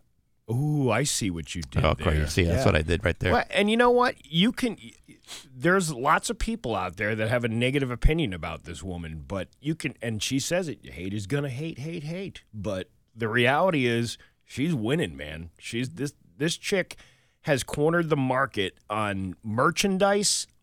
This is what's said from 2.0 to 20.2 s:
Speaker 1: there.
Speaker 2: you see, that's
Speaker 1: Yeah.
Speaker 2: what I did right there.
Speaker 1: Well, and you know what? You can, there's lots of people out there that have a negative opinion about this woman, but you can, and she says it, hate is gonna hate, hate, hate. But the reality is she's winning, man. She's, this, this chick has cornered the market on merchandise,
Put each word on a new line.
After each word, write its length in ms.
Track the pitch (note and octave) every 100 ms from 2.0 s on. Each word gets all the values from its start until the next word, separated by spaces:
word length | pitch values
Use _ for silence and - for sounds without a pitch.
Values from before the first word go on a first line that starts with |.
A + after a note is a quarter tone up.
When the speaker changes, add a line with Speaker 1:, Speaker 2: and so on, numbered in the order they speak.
| F2+
Speaker 1:
there. 80 | D#2
Speaker 2:
you 40 | D2+
see, 160 | -
that's 160 | E2+ E2+
Speaker 1:
Yeah. 60 | G2+
Speaker 2:
what 100 | E2+
I 60 |
did 220 | D#2 E2+
right 160 | F2 -
there. 140 | F#2
Speaker 1:
Well, 100 | - -
and 200 | - G#3
you 60 | A3+
know 120 | B3
what? 240 | A#3+ A#3+ - -
You 260 | D#3+ G#3+
can, 240 | - B3 E3 A2+ - - - - - -
there's 380 | B2+ E3 F#3+ D#3+
lots 360 | B2+ C#3 E3 -
of 100 | A3+
people 360 | - A3+ A#2+ G2+
out 200 | F#2 E2+
there 180 | G#2+ A2
that 120 | A2
have 140 | B2 A#2
a 40 |
negative 420 | A2+ B2 C#3 C3
opinion 420 | A#2+ - D#3 C3
about 300 | F2+ E2 D#2
this 180 | F2 F2
woman, 400 | G2 F2 E2 D#2+ C#2
but 220 | G2 F2 _
you 120 | C#3 D#3+
can, 180 | D3+ -
and 200 | A#2 G#2+
she 160 | - C3+
says 280 | - E3+ F3
it, 160 | - -
hate 280 | C2 F#2
is 140 | G#2 G2
gonna 220 | C#3+ C#3+
hate, 300 | B2 D#3+ A#2+
hate, 240 | D3 E3+
hate. 400 | D3 E3+ F#3+ - -
But 360 | G#2+ G#2 F#2+ F#2 _ _ A2
the 120 | A2+
reality 560 | A#2 A#2+ D3 F#3+ D#3+ B2
is 300 | A#2 A#2 - - _ _
she's 280 | - D#3
winning, 420 | D3+ G#2+ D#3 G2 C#2
man. 320 | D2 D#2 E2+ -
She's, 300 | - A#2 B2+
this, 220 | E3 C#3+ - _ -
this 180 | D#3 -
chick 400 | - G3 E3+ - - _ _ _
has 220 | - C3+
cornered 460 | - - D3+ E3+ D#3+
the 60 | D3+
market 580 | C3 C3 C3+ - F#2+ - -
on 460 | G#2+ G#2+ G2 F#2+ E2+
merchandise, 1040 | A2 A2 D3+ - G3+ F#3 G3 G#3